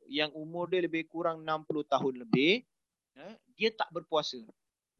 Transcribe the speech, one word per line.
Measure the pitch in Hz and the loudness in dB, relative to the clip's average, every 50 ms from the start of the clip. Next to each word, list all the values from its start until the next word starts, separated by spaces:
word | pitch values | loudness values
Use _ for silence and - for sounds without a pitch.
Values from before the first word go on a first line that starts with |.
| _ - | _ -6
yang | 135 147 151 151 151 | -2 -2 -2 -2 -2
umur | 156 156 160 165 175 175 170 | -8 -12 -8 -6 -6 -2 0
dia | 185 185 170 | 2 2 2
lebih | 165 156 160 160 | 2 0 -2 -4
kurang | - - 160 170 170 165 160 156 | -4 -6 -2 -2 -2 -2 -2 -4
enam | 160 156 156 151 | -2 -2 -2 -2
puluh | - 156 151 143 | -2 -2 -2 0
tahun | - - 165 147 135 127 123 123 | 2 0 2 2 0 -2 -4 -4
lebih, | 113 - 127 139 165 202 254 - _ _ _ _ _ _ _ _ _ _ 131 | 0 2 4 6 6 4 4 0 _ _ _ _ _ _ _ _ _ _ -18
eh, | 151 190 220 - _ _ _ - | -16 -16 -16 -18 _ _ _ 0
dia | 208 220 220 | 0 0 0
tak | - - - | 0 -4 -4
berpuasa. | 160 170 160 - 160 151 147 - - 120 113 107 - _ _ _ _ _ _ _ _ _ | -4 -8 -4 0 0 0 0 0 -4 -10 -12 -16 -20 _ _ _ _ _ _ _ _ _